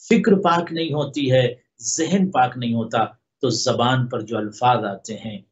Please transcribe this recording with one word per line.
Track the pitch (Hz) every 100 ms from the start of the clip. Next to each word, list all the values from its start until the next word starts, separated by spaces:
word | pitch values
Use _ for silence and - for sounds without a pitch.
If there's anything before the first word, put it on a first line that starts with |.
| -
फिक्र | 233 226 190
पाक | 170 170 165
नहीं | 165 165
होती | 147 131 147 131
है, | 127 120 - _ _
जहन | - - 160 196 185
पाक | 139 127 123
नहीं | 120
होता, | 117 113 117 107 - _ _
तो | 131
जबान | 131 127 113 120 127 123
पर | 117
जो | 104 110
अल्फाज | 107 - 123 117 104
आते | 98 -
हैं | 101 110 101 -